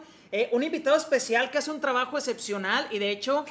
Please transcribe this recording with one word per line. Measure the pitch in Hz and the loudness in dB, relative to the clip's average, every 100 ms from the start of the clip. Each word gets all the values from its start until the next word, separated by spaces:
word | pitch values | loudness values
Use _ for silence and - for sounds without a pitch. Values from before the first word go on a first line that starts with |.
| - - - | -14 -20 -6
eh, | 202 240 | -2 0
un | 240 | 0
invitado | 311 330 269 311 | 0 0 4 4
especial | 320 254 240 233 262 | 4 0 2 2 2
que | 294 | 0
hace | 302 | -2
un | 302 | -2
trabajo | 277 247 247 285 | 0 0 0 -2
excepcional | 254 - - 202 190 240 - | -4 -4 -4 -4 0 0 0
y | 208 | -2
de | 202 | -2
hecho | 202 262 285 294 | -2 0 0 0